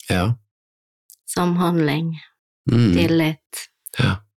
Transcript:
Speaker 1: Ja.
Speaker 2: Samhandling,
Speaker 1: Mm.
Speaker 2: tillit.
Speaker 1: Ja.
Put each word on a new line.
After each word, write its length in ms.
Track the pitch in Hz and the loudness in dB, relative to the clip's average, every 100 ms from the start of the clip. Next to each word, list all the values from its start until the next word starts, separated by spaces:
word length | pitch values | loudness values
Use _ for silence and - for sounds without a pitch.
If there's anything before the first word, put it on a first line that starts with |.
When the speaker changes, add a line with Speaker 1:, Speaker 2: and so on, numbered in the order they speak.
| - | -4
Speaker 1:
Ja. 220 | 92 107 120 _ _ _ _ _ _ _ _ - | -2 0 -2 _ _ _ _ _ _ _ _ -10
Speaker 2:
Samhandling, 840 | 185 180 175 175 170 151 147 165 160 - _ _ _ - | -4 -2 0 0 0 0 -2 -4 -8 -14 _ _ _ 0
Speaker 1:
Mm. 220 | 120 113 | 2 4
Speaker 2:
tillit. 720 | 87 165 165 156 156 _ - - _ - - | 4 2 2 0 -2 _ -18 -18 _ -10 -2
Speaker 1:
Ja. 180 | 98 95 _ | -2 -2 _